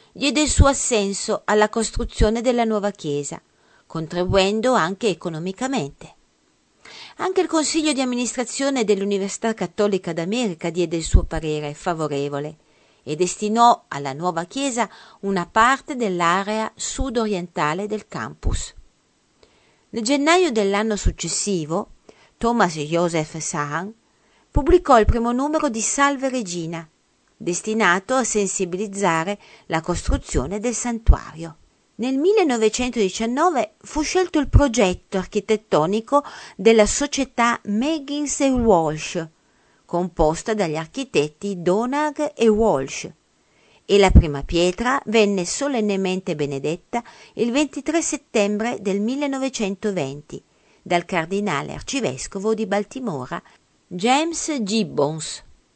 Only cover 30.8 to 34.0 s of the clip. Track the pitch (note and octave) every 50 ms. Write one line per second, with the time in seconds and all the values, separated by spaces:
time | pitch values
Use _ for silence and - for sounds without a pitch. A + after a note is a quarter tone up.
30.8 | - A#3+ A#3 A3+ A3+ - D3+ - - - - D#3+ - D#3 - - _ _ _ _
31.8 | _ _ _ - A#3 C4 C4+ C4+ D#4 G4 G#4+ A4 F4+ C#4 A#3+ A3+ A3 A3 - -
32.8 | B3 B3+ A#3 A#3+ G3 F3+ - - A3+ A#3 B3 C#4+ E4 F4+ D#4 B3+ - - _ _
33.8 | - - - D4+